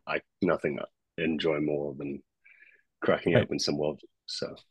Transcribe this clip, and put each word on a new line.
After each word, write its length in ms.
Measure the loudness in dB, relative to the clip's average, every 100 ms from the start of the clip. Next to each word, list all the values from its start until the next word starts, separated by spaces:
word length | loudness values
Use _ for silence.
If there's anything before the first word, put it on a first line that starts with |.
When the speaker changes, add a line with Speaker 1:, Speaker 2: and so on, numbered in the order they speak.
| -6
Speaker 1:
I, 140 | -6 -6 _
nothing 360 | 2 2 0 -4
I 420 | -8 _ _ -4
enjoy 380 | -2 0 0 0
more 340 | 0 -2 -4 -6
than 260 | -8 -8 -12 _ _ -20 -20 _ _ _
cracking 320 | 0 2 4
Speaker 2:
Right. 80 | 4
Speaker 1:
open 160 | 4 0
some 180 | -2 0
worldviews. 280 | -2 -4 -10 _ -12
So, 280 | -8 -8 -10 -20